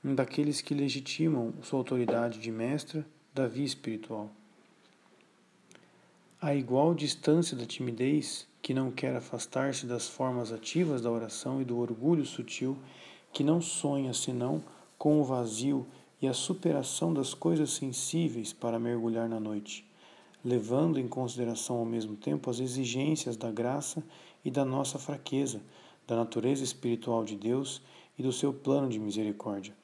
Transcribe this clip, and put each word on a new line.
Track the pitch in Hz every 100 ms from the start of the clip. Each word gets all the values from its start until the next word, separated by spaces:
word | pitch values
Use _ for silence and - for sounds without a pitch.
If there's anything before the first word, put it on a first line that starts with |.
um | 143 135
daqueles | 127 - 147 143
que | -
legitimam | 143 139 131 135 - 160 139 113 -
sua | - 135
autoridade | 127 127 120 117 117 110
de | 113
mestra | 113 120 147 - 156 147 - _
da | 139 127
via | 117
espiritual. | 139 - - 107 - 110 107 - - - _ _ - _ _ _ _ _ _ _ _ - - - - _ _ -
A | 160 143
igual | 123 127 156
distância | 160 143 - - 160 170 131
da |
timidez, | 117 - 123 117 131 151 - - - _
que | -
não | 131 131
quer | 127 131
afastar-se | 123 120 117 - 131 139 135 123
das | 120 -
formas | - 131 123 113
ativas | 113 - 165 175 131
da | 117
oração | 117 113 - 127 135
e |
do | 127 120
orgulho | 120 113 135 170 131
sutil, | - - - 127 135 - - - - _
que | -
não | 147 170
sonha | 170 - 147 139 131
senão | 120 - 123 123 156 - - - _
com | 151 151
o |
vazio | 131 127 113 110 135 135 123 - - _
e | 135
a |
superação | 120 - 185 170 143 135 - 170
das | 151 131
coisas | - 165 165 147
sensíveis | - 135 123 - 165 165 117 110
para | - 117 117
mergulhar | 117 120 113 113 113
na | 113
noite, | 107 107 104 - - - - - - -
levando | 123 123 107 131 165 143
em | 123
consideração | 131 127 123 117 117 - 120
ao |
mesmo | 117 117 110 104
tempo | - 147 131
as | 120
exigências | 131 127 123 127 143 156 - 110
da | 117
graça | 107 123 139 147 - - - - -
e | 143
da | 131
nossa | 139 131 139 -
fraqueza, | - 143 - 135 135 110 - - - - -
da | 117
natureza | 113 117 117 139
espiritual | 127 - 120 117 120 113
de | 104 104
Deus | 107 127 135 - - - - -
e |
do | 127
seu | 123 143
plano | 139 139 139 135
de | 110
misericórdia. | 107 104 110 104 110 101 98 -